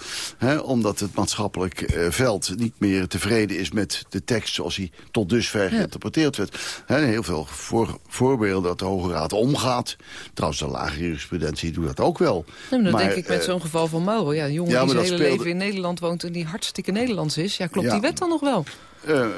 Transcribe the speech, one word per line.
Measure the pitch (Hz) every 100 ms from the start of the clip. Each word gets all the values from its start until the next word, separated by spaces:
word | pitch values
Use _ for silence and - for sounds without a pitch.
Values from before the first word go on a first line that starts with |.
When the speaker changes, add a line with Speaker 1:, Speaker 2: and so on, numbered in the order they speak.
| - - - -
Speaker 1:
Hè, | 120 151
omdat | - 123 110 98
het | 101
maatschappelijk, | - 98 - 104 - 92 -
eh, | - 82 85
veld | - 131 98 - 92
niet | 117 -
meer | 104 95 92
tevreden | 90 104 117 104 90
is | 95
met | 107 95 - -
de | 98
tekst... | - 113 -
zoals | - 80 87
hij | 92 - -
tot | - 90
dusver | 117 95 107
Speaker 2:
Ja. | 95
Speaker 1:
geïnterpreteerd | 226 92 - - - 151 120
werd. | 98 - - - -
Hè, | 127
heel | 147 110
veel | 104 80
voor-, | 76 - - 113 110 - -
voorbeelden | - 127 135 107 95 90
dat | 90
de |
Hoge | 92 95 90
Raad | 85 78
omgaat. | 101 123 147 131 123 117 - - - -
Trouwens, | - 80 71
de | 73
lage | 64 - 73
jurisprudentie | 85 78 - 90 78 78 85
doet | 76 80
dat | 65
ook | 143 175
wel. | 170 98 - - -
Speaker 2:
Nee, | 254
maar |
dan | 202 -
Speaker 1:
Maar, | 190
Speaker 2:
denk | 196
ik | 180
met | 180
Speaker 1:
eh, |
Speaker 2:
zo'n | 165 180
geval | 170 165 165
van | 165
Mauro. | 180 226 151
Ja, | 156
een | 143
jongen | 151 175
Speaker 1:
ja, | 123
Speaker 2:
die | 135
Speaker 1:
maar | 135
Speaker 2:
zijn | 180
Speaker 1:
dat | 175
Speaker 2:
hele | 147
Speaker 1:
speelde | 131
Speaker 2:
leven | 170 175
in | 196
Nederland | 196 180 175
woont | 170 175
en | 175
die | 175
hartstikke | 160 202 - - -
Nederlands | 196 247 190 156 147
is. | 185 -
Ja, | 180
klopt | 196 240
Speaker 1:
Ja. |
Speaker 2:
die | 208
wet | 262 -
dan | 349
nog | 320
wel? | 285 233 143 - - - -
Speaker 1:
Eh, | 147 117